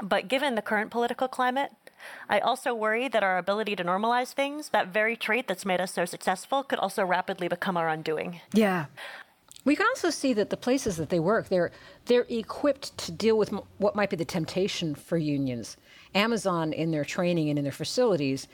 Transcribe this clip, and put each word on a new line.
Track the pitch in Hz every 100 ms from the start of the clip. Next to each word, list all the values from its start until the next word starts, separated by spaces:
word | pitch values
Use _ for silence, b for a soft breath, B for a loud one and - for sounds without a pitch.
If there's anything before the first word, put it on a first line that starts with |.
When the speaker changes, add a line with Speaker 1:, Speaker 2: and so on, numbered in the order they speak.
Speaker 1:
But | 202 202 190
given | 262 285
the | 226
current | - 214 220
political | 233 233 240 254
climate, | 254 247 254 277 - - B B B B
I | 208
also | - 254 262
worry | 233 214 226 262
that | 220
our | 196 185
ability | 175 202 214 196
to |
normalize | 175 185 226 240 254
things, | - 277 294 294
that | 214 185
very | 202 220 233
trait | - 220 254
that's | 180 196
made | 180
us | 185
so | - 170
successful, | 175 - 185 - 269
could | 269 170
also | 190 220
rapidly | 185 180 - 185 180
become | 175 196 175
our | 165
undoing. | 160 156 156 175 170 -
Speaker 2:
Yeah. | 208 208 180 143 - B B B B _ - 262
We | 294
can | 427
also | 523 349
see | - 269
that | 214 -
the | -
places | 247 269 220 165
that | 147
they | 175
work, | 160 220 -
they're, | 185 170 - B B -
they're | 240 233
equipped | 233 202 - 294 269 - -
to | -
deal | 165 214 220
with | 202
m-, | 202 - -
what | 202 208
might | 196
be | 175
the |
temptation | 170 180 160 185 190 - 165
for | 143 - 170
unions. | 151 143 135 120 104 - B B B 190
Amazon | 220 226 190 170 160
in | - 165
their | 156
training | 143 - 175 175 151
and | 147
in |
their | 143
facilities, | - 151 - 247 170 139 135 -